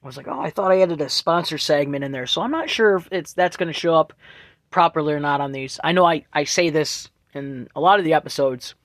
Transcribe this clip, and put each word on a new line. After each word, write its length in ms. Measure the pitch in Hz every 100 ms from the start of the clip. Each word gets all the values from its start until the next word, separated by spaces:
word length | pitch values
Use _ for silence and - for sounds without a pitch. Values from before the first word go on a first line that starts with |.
I 20 | 139
was 120 | 131
like, 100 | 139
"Oh, 120 | -
I 100 | 160
thought 220 | - 190
I 100 | 190
added 200 | 185 165
a 80 | 143
sponsor 480 | - - 170 165 151
segment 460 | - 147 143 143
in 80 | 139
there." 160 | 135 127
So 140 | -
I'm 100 | 214
not 180 | 320 320
sure 260 | - 220 190
if 120 | 170
it's, 220 | 190 151
that's 240 | - 180 -
gonna 160 | 175
show 200 | 156 170
up 200 | 160 156 _ - - - _ _
properly 440 | - 170 165 151
or 60 | 147
not 220 | 147 143
on 100 | 139
these. 280 | 135 135 -
I 80 | 147
know 140 | 175 175
I, 200 | 160 -
I 100 | 156
say 260 | 147 - 170
this 400 | 156 147 - - _ _
in 340 | 143 139 135 120 -
a 60 |
lot 180 | 160 202
of 60 | 170
the 80 |
episodes. 640 | 156 - - 139 127 - -